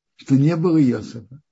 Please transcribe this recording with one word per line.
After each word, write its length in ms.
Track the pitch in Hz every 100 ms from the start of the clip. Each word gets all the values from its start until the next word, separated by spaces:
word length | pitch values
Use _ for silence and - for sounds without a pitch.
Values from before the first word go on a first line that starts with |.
| _ _
что 200 | - 135
не 200 | 147 170
было 220 | 175 160
Йосефа, 640 | 131 120 104 117 104 135 _